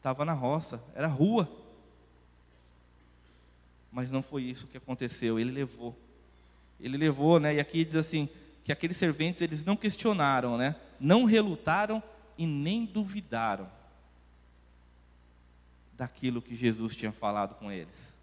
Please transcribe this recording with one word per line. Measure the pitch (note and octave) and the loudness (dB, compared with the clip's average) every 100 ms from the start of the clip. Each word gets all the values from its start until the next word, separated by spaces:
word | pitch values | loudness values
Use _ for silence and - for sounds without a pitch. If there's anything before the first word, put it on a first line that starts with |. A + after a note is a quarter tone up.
Tava | C#3 C3 D3 | -4 -2 -2
na | |
roça, | D#3 B2+ D3+ D#3 A#2 - - | -2 0 -2 -4 -12 -14 -4
era | D#3 | -2
rua. | C3+ F3 A3+ E3+ - - - - - _ _ _ _ _ _ _ _ _ _ _ _ _ _ _ _ _ _ _ | 2 4 4 0 -4 -20 -20 -20 -20 _ _ _ _ _ _ _ _ _ _ _ _ _ _ _ _ _ _ _
Mas | B2 B2+ | -8 -4
não | C3+ | -4
foi | C3+ C#3+ | -4 -6
isso | B2+ B2 - | -6 -8 -12
que | C3 | -16
aconteceu, | - B2+ B2+ - A#2 A2+ | -10 -6 -4 -2 0 0
ele | B2 | 0
levou. | B2+ C3+ - A#2+ A#2 - - _ _ _ _ _ _ | -2 -6 -8 -14 -14 -20 -20 _ _ _ _ _ _
Ele | B2+ C3+ | -6 0
levou, | D#3 C#3 D3+ E3+ | 2 4 6 6
né? | D3+ | 6
E | D3 | 2
aqui | C#3+ E3 E3 | 0 0 2
diz | D#3+ | 0
assim: | D#3+ E3 D3 - - - | 0 -2 -4 -6 -20 -20
que | - | -6
aqueles | C#3+ E3+ F3+ | -4 -2 0
serventes, | F3 D3 D#3+ F3+ | 0 2 -2 -2
eles | E3+ D3+ | -4 -2
não | D#3 G#3 | -2 0
questionaram, | G#3+ G3 A3+ G3+ C#3+ C3+ B2 A#2 | 0 0 0 2 4 4 2 0
né? | C3 D#3+ - - | 0 -2 -12 -4
Não | C#3 G#3 B3 | 6 6 8
relutaram | A3 G#3+ D#3 - E3+ G#3 A3 - - - - | 4 4 -2 -2 0 0 -4 -6 -20 -20 -4
e | E3 | -2
nem | C#3+ D3 A3 A3+ | -2 -2 -2 -2
duvidaram | G#3 G3+ G3+ F3 A2+ A2+ G2 F#2+ - - - - - - - _ _ - - - _ _ - _ _ - - - _ - | -4 -4 -6 -6 -2 -2 -2 -6 -18 -20 -20 -20 -20 -20 -20 _ _ -20 -20 -20 _ _ -20 _ _ -20 -20 -20 _ -20
daquilo | - B2+ - C3 A#2+ | -12 -12 -6 -4 -4
que | A#2 A#2 | -6 -2
Jesus | A#2+ A2 A2+ - | 0 0 -4 -4
tinha | A2 | -8
falado | G#2 G#2+ G#2 G2+ G2+ | -4 -2 -2 -4 -6
com | G#2 | -12
eles. | G2 E2+ - - - | -10 -12 -18 -20 -20